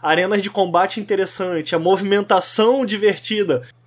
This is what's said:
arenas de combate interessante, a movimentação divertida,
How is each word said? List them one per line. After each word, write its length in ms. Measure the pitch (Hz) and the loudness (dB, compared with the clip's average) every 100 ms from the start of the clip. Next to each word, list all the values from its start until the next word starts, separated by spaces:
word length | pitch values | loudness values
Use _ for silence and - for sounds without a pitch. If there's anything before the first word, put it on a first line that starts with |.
arenas 400 | 160 160 185 208 | 0 2 2 0
de 60 | 202 | -2
combate 500 | - 185 175 190 - | -2 0 2 0 -2
interessante, 720 | 202 196 185 - 185 170 156 | -4 -2 -2 -4 -4 -4 -2
a 60 | 170 | -2
movimentação 1040 | 165 190 196 202 202 190 - - 220 269 247 | 2 0 2 0 2 2 2 2 2 2 0
divertida, 760 | 208 208 190 - 214 190 127 - _ | 0 0 0 -2 -2 0 -2 -4 _